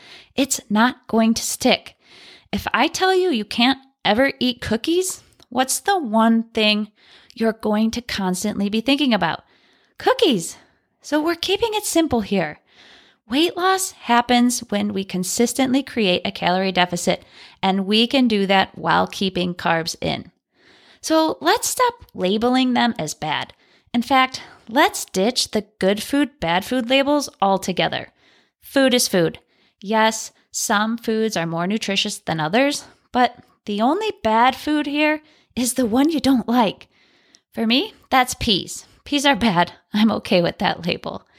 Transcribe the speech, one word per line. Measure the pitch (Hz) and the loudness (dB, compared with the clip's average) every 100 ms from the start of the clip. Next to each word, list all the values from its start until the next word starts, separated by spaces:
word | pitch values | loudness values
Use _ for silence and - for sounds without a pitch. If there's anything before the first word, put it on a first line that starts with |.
| - - - | -20 -20 -10
it's | - 269 - - | -4 -2 -4 -2
not | 208 160 - - | 2 2 0 -2
going | 226 220 | 2 2
to | 226 | 2
stick. | - - 254 196 - - _ - - - _ | -4 -2 2 0 -2 -20 _ -20 -20 -20 _
If | 202 - | -8 -4
I | 214 302 | 0 0
tell | - 370 | 0 2
you | 370 359 | 2 2
you | 240 | 0
can't | 208 - 240 262 _ _ | -2 0 2 0 _ _
ever | 180 214 269 - | -2 2 2 0
eat | 247 - | -4 -4
cookies, | - 226 - 349 370 - _ _ - | -4 -4 -2 -2 -2 -6 _ _ -8
what's | 247 262 - | -4 -2 -2
the | - 392 | 0 -2
one | 247 220 226 226 226 | 0 2 4 2 0
thing | 226 214 208 208 _ _ - _ | 0 2 2 -2 _ _ -20 _
you're | - 226 | -4 -4
going | 220 214 214 226 | -2 -2 0 0
to | 240 | -2
constantly | - - 185 180 208 - 202 | -6 -2 0 0 -2 -2 -2
be | 220 | -2
thinking | 220 277 285 | 0 2 2
about? | 208 170 - - _ _ _ _ - | 0 -2 -4 -10 _ _ _ _ -4
Cookies. | 392 523 403 202 170 - _ _ _ _ | 0 2 2 2 -2 -12 _ _ _ _
So | - 302 | -4 -2
we're | 311 339 | -2 -4
keeping | - 403 453 | -2 -2 -2
it | 415 | -2
simple | - 330 320 240 | -2 0 0 0
here. | 196 196 151 151 _ _ - - _ _ - | -2 -2 -2 -8 _ _ -20 -20 _ _ -6
Weight | 269 349 349 | 0 0 0
loss | 370 381 - | 0 0 -4
happens | - - 240 240 247 247 240 - | -8 0 0 2 2 2 0 -4
when | 208 208 | -4 -4
we | 196 | -4
consistently | 190 180 175 - 233 - 262 262 | -6 -6 -4 0 0 0 0 0
create | 269 240 196 180 | -2 -2 0 0
a | 196 | -2
calorie | - 175 185 190 | -4 0 0 0
deficit, | 185 180 175 - 170 - - - - | 0 0 0 -2 -2 -6 -20 -20 -6
and | 190 190 190 | -2 0 2
we | 214 240 | 2 2
can | 277 247 | 2 2
do | 208 190 | 2 2
that | 190 - - | 2 2 -2
while | 165 170 180 | 0 0 0
keeping | - 190 180 180 | -2 -4 -2 -4
carbs | 175 175 165 165 - | -4 -2 -2 -2 -6
in. | 165 - - _ _ _ _ _ _ _ | -4 -6 -8 _ _ _ _ _ _ _
So | - 320 320 - | 0 2 2 0
let's | 311 480 - | 0 0 0
stop | - 494 - - | 0 0 -2 -12
labeling | - 185 214 240 254 254 | -4 -2 0 2 2 2
them | 240 240 233 | 2 0 -2
as | 156 | -6
bad. | - 156 131 131 - _ _ _ | -6 -6 -4 -6 -14 _ _ _
In | 240 | -4
fact, | 233 262 262 - - - - | 2 2 2 -2 -16 -20 -4
let's | 226 370 - | 2 2 0
ditch | - 190 214 247 - | -6 -2 0 0 -2
the | 214 202 - | -4 -6 -2
good | 190 214 | -2 0
food, | - 277 294 - | -2 -2 -2 -2
bad | 165 175 | -2 -2
food | - 254 233 | 0 -4 2
labels | 269 277 294 262 - | 2 2 0 -2 -2
altogether. | 196 190 196 180 160 127 - _ _ _ _ _ | 0 0 -2 -2 -2 -4 -10 _ _ _ _ _
Food | - 277 262 | -4 2 4
is | 247 - | 4 2
food. | 185 160 - _ _ _ _ | 2 0 -2 _ _ _ _
Yes, | 196 220 220 220 - _ _ | -2 2 2 0 -10 _ _
some | - - 208 220 233 | -8 -2 -2 -2 -4
foods | - 220 220 185 | -4 -2 -2 -2
are | 165 | -4
more | 165 180 | -4 -4
nutritious | 220 - 196 208 - | -4 -4 -2 -4 -6
than | - 160 | -6 -4
others, | 156 220 277 294 - _ _ | 0 2 0 -2 -10 _ _
but | 247 247 - - _ | 0 0 -2 -20 _
the | - 208 | -8 -2
only | 240 359 440 - | 0 0 -4 -4
bad | 220 220 247 | 0 2 2
food | 262 - 302 302 | 0 -2 -2 -2
here | 294 302 302 _ _ _ | 0 0 -2 _ _ _
is | - 240 | -6 -4
the | - 233 | -2 0
one | 240 294 | 2 2
you | 311 | 2
don't | 262 254 - | 2 2 2
like. | 247 202 - - _ _ _ _ _ _ | 2 2 -2 -14 _ _ _ _ _ _
For | - 226 | -6 0
me, | 254 427 - - | 0 0 -8 -2
that's | 262 254 | 0 0
peas. | - - 180 - - - _ | -2 -2 -2 -2 -14 -18 _
Peas | - 285 277 | -6 0 2
are | 226 | 2
bad. | 226 175 175 - _ | 2 2 0 -2 _
I'm | 214 220 | 2 2
okay | 214 - 180 | 2 0 2
with | 170 - | 2 0
that | 180 165 165 | -2 -2 -4
label. | - - - _ | -6 -6 -12 _